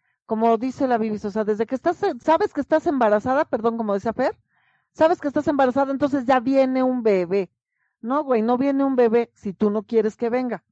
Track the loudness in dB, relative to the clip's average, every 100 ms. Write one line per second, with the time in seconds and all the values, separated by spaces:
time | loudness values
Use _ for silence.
0 | _ _ -6 0 2 2 -2 -4 0 0
1 | -2 -4 -6 -4 -2 -2 -4 -4 -4 -2
2 | -2 -2 0 0 0 -4 -2 0 0 0
3 | 2 2 0 -2 -2 -2 -2 -2 -2 -4
4 | -4 -4 -4 -6 _ _ _ _ _ 0
5 | 2 2 -2 -2 0 2 2 2 -2 0
6 | -2 0 2 2 2 2 2 2 0 0
7 | 2 2 2 -2 -4 _ _ _ _ _
8 | -4 -4 0 0 2 0 0 0 0 2
9 | 2 2 0 _ -10 -2 -2 -2 -2 0
10 | 0 -2 -4 -2 -4 -8 _